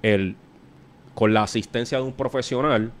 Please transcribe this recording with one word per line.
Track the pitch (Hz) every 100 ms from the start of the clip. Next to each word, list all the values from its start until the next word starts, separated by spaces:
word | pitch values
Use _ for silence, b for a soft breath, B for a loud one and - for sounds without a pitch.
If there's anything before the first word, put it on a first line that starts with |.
El, | 110 104 95 - - - - - - - -
con | - 110
la | 110
asistencia | 104 113 - 120 120 131
de |
un | 131
profesional | 127 131 135 123 127 151 117 113 -